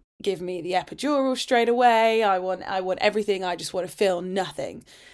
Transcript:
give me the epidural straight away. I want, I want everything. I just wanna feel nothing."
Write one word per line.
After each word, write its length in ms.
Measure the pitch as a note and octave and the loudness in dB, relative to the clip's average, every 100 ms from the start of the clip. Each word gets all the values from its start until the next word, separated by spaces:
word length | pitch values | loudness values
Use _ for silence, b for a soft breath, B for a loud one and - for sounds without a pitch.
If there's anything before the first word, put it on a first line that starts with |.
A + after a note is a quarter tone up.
| _ - | _ -8
give 180 | G3+ F3+ | -4 -4
me 200 | F3+ F#3 | -4 -6
the 100 | E3+ | -2
epidural 640 | F3+ D#3+ D#3+ C#4 D4 C4+ B3+ | -2 -2 -4 0 0 0 -2
straight 300 | - A#3+ A#3 | 2 2 4
away. 560 | A#3+ B3 A3+ A3+ A3 | 4 6 6 4 4
I 160 | G#3+ F#3 | 2 2
want, 240 | F#3 F3+ | 0 -4
I 160 | - F#3+ | -4 -4
want 200 | F#3 F#3 | -2 0
everything. 420 | G#3+ G#3 G#3 G3 | 0 0 0 -2
I 140 | F#3 F3 | -2 -6
just 160 | D#3+ | -6
wanna 140 | F#3 F3 | -6 -6
feel 320 | - G3 F3 | 0 0 0
nothing." 600 | F#3 F#3+ F#3 - F#2+ - B B B | -2 -4 -4 -6 -10 -10 B B B